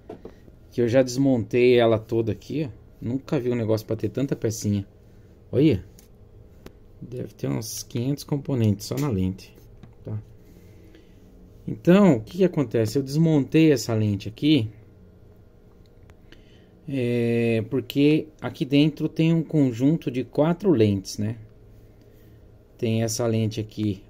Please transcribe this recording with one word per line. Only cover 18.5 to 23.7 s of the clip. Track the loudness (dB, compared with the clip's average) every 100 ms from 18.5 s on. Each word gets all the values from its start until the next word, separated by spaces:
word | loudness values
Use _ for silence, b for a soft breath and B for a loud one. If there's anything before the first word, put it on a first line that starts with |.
| -8
dentro | 0 2 2 0 -4
tem | 0 2
um | 2
conjunto | 0 0 0 2 2 0 -2
de | -6
quatro | -4 0 0 0 2
lentes, | 4 4 2 -4 -8
né? | -8 -8 -14 -20 -20 -20 b b b b b b b b -20 -6
Tem | -2 0
essa | -2 -2 -2
lente | 0 -2 -4
aqui | -8